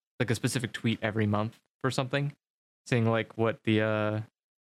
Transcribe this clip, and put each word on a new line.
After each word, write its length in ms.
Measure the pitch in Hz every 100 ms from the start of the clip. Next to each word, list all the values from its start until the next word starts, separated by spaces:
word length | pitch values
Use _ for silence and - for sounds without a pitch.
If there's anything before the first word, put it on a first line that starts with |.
| _ -
like, 100 | 123
a 60 | 113
specific 360 | 123 - 113
tweet 280 | - 117 110
every 240 | 110 107 104
month 320 | 104 110 - _ _
for 80 | 131
something, 420 | 131 131 143 143 - _ _ _ _ -
saying, 240 | 123 113
like, 260 | 113 110 -
what 200 | 113 -
the, 180 | - 107
uh, 400 | 110 107 107 107 107 _ _ _